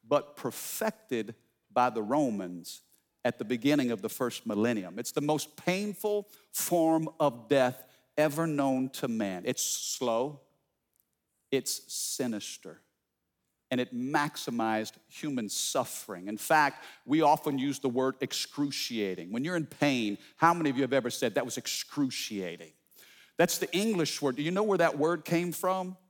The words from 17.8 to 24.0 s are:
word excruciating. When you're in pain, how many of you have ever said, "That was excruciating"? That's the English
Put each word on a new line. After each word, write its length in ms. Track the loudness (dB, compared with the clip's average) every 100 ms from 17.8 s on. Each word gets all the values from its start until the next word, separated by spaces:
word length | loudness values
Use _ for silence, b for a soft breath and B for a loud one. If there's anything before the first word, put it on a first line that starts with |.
| 0
word 280 | 2 0 0
excruciating. 1120 | -4 -4 -6 -2 -2 -2 -4 -2 -2 -2 -6
When 120 | -4
you're 120 | -2 -2
in 100 | -4
pain, 520 | 0 2 2 0 -4 B B
how 180 | 4
many 160 | 4 2
of 60 | 2
you 60 |
have 100 | 2
ever 180 | 2 0
said, 240 | -2 0
"That 100 | 0
was 120 | -2 -6
excruciating"? 1160 | -6 -6 -4 -2 -2 -2 -6 -6 -6 -8 -16 _ _ B B B B 2
That's 220 | 2 2
the 140 | 0
English 460 | 0 2 2